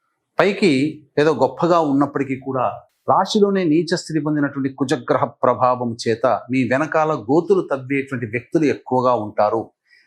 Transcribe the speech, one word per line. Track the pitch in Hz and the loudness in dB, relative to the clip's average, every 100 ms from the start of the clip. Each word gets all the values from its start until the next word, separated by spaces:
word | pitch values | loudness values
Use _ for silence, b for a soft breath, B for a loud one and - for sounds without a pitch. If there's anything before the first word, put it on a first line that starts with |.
| _ _ _ - | _ _ _ 0
పైకి | 180 196 196 131 151 - - - | 2 2 2 2 0 -4 -6 0
ఏదో | 151 | 2
గొప్పగా | 131 127 - 170 170 | 2 0 0 2 2
ఉన్నప్పటికీ | 151 139 143 143 131 131 | 2 2 0 -2 -6 -6
కూడా | 135 131 110 - - _ - | -6 -4 -4 -6 -14 _ 0
రాశిలోనే | 147 190 220 202 196 | 2 2 4 4 4
నీచ | 175 156 160 175 | 2 2 2 -4
స్థితి | - 156 | -2 -4
పొందినటువంటి | 147 151 143 139 135 | -2 0 -2 -2 -6
కుజగ్రహ | 135 135 147 113 135 135 | -4 -2 -2 0 0 -2
ప్రభావం | - 123 120 123 123 123 117 120 | 0 0 2 0 0 -4 -4 -4
చేత | 113 131 104 - | 0 0 0 -2
మీ | 131 | -2
వెనకాల | 120 127 156 160 156 | 0 0 0 0 0
గోతులు | 147 107 156 170 190 - | -2 0 0 2 0 0
తవ్వేటువంటి | 135 127 139 135 127 120 | -6 -4 -6 -4 -6 -6
వ్యక్తులు | 117 - 170 147 | -8 -4 0 0
ఎక్కువగా | 113 - 127 127 | 0 -2 0 2
ఉంటారు. | 120 107 107 107 113 - _ b b | 0 -2 0 0 0 -4 _ b b